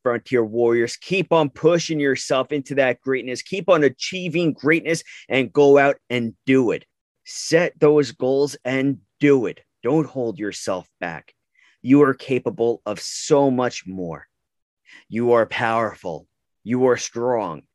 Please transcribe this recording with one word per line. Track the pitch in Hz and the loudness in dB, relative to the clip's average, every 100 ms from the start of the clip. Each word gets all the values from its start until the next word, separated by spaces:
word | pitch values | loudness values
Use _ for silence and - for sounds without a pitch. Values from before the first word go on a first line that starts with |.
Frontier | 127 117 - 123 113 | -4 -4 -2 -2 0
Warriors. | 113 117 120 117 - | 0 0 2 -2 -6
Keep | - 190 170 | -6 -4 0
on | 165 147 | 2 0
pushing | - 160 170 160 156 | 0 2 2 0 -2
yourself | 139 131 - 135 127 | 0 -2 -2 -2 -2
into | 147 131 139 | -4 -4 0
that | 131 120 | 0 0
greatness. | 131 131 120 123 | -4 -4 -4 -10
Keep | - 190 175 | -8 -4 2
on | 175 | 4
achieving | 143 - - 185 180 160 165 | 2 0 -10 -8 -4 -2 0
greatness | - 139 165 151 165 - - - | 0 0 0 0 -6 -6 -18 -4
and | 127 120 | -2 0
go | - 143 139 | 4 6 6
out | 139 139 - | 6 0 -4
and | 123 117 - - | -4 -4 -6 2
do | 131 117 | 2 2
it. | 78 _ _ _ _ | -2 _ _ _ _
Set | - - - 165 175 - | -18 -14 0 2 0 0
those | 151 151 135 | 2 4 0
goals | - 127 135 143 123 | -2 -2 0 -2 -6
and | 127 135 139 135 _ - | -4 -2 -2 -4 _ -2
do | 147 135 101 | 2 4 2
it. | - _ _ | -8 _ _
Don't | 117 156 143 | -2 0 -2
hold | 135 117 98 | -4 -6 -6
yourself | 104 - - 92 - - | -8 -8 -6 -8 -8 -10
back. | 87 80 - _ _ _ _ _ | -10 -10 -16 _ _ _ _ _
You | 120 143 | 2 4
are | 139 131 | 4 2
capable | - 123 123 101 117 117 - | -4 -4 -4 -2 -2 -2 -6
of | 104 | -10
so | - - - 147 139 | -10 -10 0 2 4
much | 127 123 - 92 | 2 -2 -4 -12
more. | 95 85 78 - _ _ _ _ _ _ - - | -10 -10 -12 -16 _ _ _ _ _ _ -20 -10
You | 110 120 | -2 2
are | 117 107 | 4 2
powerful. | - 120 113 110 - 95 78 - _ _ _ | -2 -2 -2 -2 -6 -12 -12 -14 _ _ _
You | 101 123 127 | -6 0 2
are | 117 | 0
strong. | - 117 120 120 95 76 - | -4 -6 -4 -4 -6 -10 -16